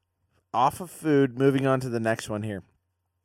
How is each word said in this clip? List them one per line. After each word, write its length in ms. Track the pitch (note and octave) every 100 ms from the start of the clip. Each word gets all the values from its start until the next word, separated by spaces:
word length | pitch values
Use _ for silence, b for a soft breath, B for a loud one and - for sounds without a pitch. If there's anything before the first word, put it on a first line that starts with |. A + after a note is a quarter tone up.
| _ _ _ _ _
Off 260 | A2+ C3+ -
of 120 | F3+
food, 480 | - D#3 C#3+ C3+ A#2+
moving 260 | C3+ C3+ C3+
on 140 | C3
to 100 | B2+
the 100 | A#2
next 300 | A2+ A2+ -
one 140 | G#2+
here. 180 | A2 G2 - _ _ _ _ _